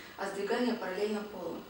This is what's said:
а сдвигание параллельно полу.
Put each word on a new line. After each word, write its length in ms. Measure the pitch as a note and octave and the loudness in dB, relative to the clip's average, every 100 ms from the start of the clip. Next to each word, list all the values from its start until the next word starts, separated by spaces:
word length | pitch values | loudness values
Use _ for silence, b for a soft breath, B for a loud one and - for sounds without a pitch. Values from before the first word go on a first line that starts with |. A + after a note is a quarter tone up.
| B B | B B
а 100 | G3 | -2
сдвигание 460 | G3 G3+ A#3+ B3 | 0 2 4 4
параллельно 480 | G#3+ F#3 F#3+ G#3 G#3 | 2 0 2 2 2
полу. 340 | - F3+ E3 - | -2 -6 -6 -6